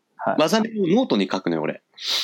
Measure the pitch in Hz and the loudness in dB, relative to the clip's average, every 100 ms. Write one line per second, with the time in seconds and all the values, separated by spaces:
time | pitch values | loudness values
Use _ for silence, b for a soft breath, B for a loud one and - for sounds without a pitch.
0 | _ - - - 156 220 220 220 170 220 | _ -6 -2 2 2 2 0 -2 2 2
1 | 262 107 95 98 - 82 76 - _ B | 2 0 0 -2 -2 -2 -2 -6 _ B
2 | B B | B B